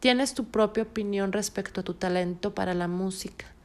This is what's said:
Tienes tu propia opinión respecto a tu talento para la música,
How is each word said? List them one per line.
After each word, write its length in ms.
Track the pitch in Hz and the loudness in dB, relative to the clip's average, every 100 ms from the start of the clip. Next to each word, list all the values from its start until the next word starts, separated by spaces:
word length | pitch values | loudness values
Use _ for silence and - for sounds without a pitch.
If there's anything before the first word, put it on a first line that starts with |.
Tienes 320 | 254 247 269 | 4 4 2
tu 120 | - 226 | 0 -2
propia 380 | 220 214 214 | 4 4 2
opinión 480 | 220 - 202 202 196 | -2 -2 -2 0 0
respecto 500 | 202 202 - 196 - | 0 -2 -4 -6 -6
a 20 | |
tu 100 | 185 | -6
talento 600 | 175 185 180 180 175 208 | -2 0 0 0 -2 -4
para 200 | 202 185 | -2 0
la 160 | 175 175 | 0 0
música, 560 | 180 190 185 - - - - | 0 -2 -4 -8 -10 -18 -18